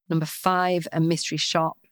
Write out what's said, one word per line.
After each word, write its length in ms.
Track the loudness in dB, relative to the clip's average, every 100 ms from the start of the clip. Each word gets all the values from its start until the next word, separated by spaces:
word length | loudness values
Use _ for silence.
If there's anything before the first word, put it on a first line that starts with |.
| -2
Number 180 | -2 -2
five, 640 | -2 0 2 2 0 -2
a 80 | 0
mystery 380 | 2 2 -2 -4
shop. 400 | -2 0 0 -4 _